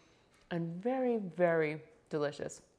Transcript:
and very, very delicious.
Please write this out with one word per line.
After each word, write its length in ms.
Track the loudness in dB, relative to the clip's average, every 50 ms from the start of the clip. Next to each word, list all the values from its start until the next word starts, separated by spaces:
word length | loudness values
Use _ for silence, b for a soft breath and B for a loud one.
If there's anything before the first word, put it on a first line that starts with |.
| b b b b b b b _ -10 -6
and 320 | -4 -4 -4 -4 -6 -4 -2
very, 380 | -2 0 0 2 2 0 0 -2 -4 0
very 440 | 2 4 4 6 4 2 2 0 -4 -10 -16 -20 -20 _ -6
delicious. 520 | -2 0 0 -2 -2 -4 -8 -8 -8 -12 -18 _ _